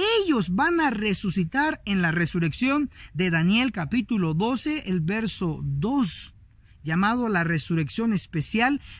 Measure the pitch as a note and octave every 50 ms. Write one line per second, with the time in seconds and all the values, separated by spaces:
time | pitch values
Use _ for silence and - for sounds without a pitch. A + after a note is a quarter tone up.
0 | G4 A4 A#4 G#4+ G4 E4+ C#4 A3 D#3 F3 F3+ A#3 D4+ E4+ E4+ E4 D#4 C4+ - -
1 | G#3+ G#3 F#3 - G#3+ F#3 - G3 E3 E3 - C#4 D4 D#4 D#4 - - G#3 G3 F#3
2 | F3 D#3+ D#3+ F3 E3+ - - F3 E3+ D#3 - - B3 C4+ C#4 D4+ C#4+ - - -
3 | - - - D3+ F#3 F3+ E3 D#3+ E3 F#3 G#3+ A#3 B3+ B3 - F#3 D#3 C#3 A3 B3
4 | G3+ - A#3 G3 E3+ D#3+ D#3 E3 G#3+ A#3+ C4+ - - D4+ D4+ D4 - G3 F#3 F3
5 | D#3 F3 G#3 A3 A3+ F#3+ - - F#3+ E3 D3 C3 C#3+ C#3 C#3 C#3 E3+ A3+ C#4 C#4
6 | A3+ - - - - - - - - - - - - - - - - D#3 D#3+ F3+
7 | G3+ G#3+ A#3+ B3 A#3+ A3+ G3+ E3+ E3 E3 E3 D3 - - E3+ E3 D3+ C3 - A3
8 | A#3 A3+ G#3 E3 - - - D#3 - - - A3 A#3+ C4 D4 C4 - - -